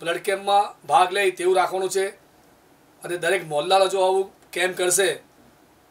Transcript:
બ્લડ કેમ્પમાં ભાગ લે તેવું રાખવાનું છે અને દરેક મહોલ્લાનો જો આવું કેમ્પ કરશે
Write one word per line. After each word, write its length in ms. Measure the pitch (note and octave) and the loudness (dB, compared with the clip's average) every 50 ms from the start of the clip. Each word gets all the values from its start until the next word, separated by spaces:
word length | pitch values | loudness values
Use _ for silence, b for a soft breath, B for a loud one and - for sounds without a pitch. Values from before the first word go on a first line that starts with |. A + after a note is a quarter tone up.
બ્લડ 160 | D#3 E3 F3 | -6 -6 -6
કેમ્પમાં 720 | F3+ E3+ G#3 G3 G3 G3 G3+ G3+ G3+ G#3+ A3 - - - | -6 -4 -4 -4 -4 0 2 2 2 2 0 -4 -14 -4
ભાગ 260 | C#3+ D3 E3+ F3+ F3 F#3 | 2 4 4 4 2 2
લે 180 | G3+ G3 F#3 | 0 0 0
તેવું 260 | F3+ - F3 F#3 F#3 | 0 0 0 2 2
રાખવાનું 340 | F#3 F3 E3 F3 F#3+ F#3+ F#3 | 2 2 0 -2 -4 -4 -4
છે 180 | F#3+ F#3+ G3 G3+ - - _ _ _ _ _ _ _ _ _ _ _ _ _ _ _ _ - | -2 -2 -4 -4 -6 -12 _ _ _ _ _ _ _ _ _ _ _ _ _ _ _ _ -10
અને 140 | - F3 | -8 -8
દરેક 280 | - D#3+ E3 G3 F#3 D#3+ | -4 -2 0 -2 -2 -2
મહોલ્લાનો 420 | D#3 D3 D3 E3 F3+ F#3+ G3 F#3+ | -4 -4 -4 0 2 4 4 4
જો 140 | F#3 G3 G3 | 4 2 0
આવું 500 | F#3 F#3 F#3+ F#3+ G3 - - _ _ - | 2 2 2 0 -2 -4 -6 _ _ -10
કેમ્પ 260 | - F3 F3+ F#3 F3+ | -6 -2 -2 -2 -2
કરશે 380 | F#3 F#3 F3+ F3+ - F#3+ E3+ C#3 - - _ _ _ - - _ _ _ _ _ _ _ _ | -2 -2 0 2 2 2 0 0 -4 -10 _ _ _ -20 -20 _ _ _ _ _ _ _ _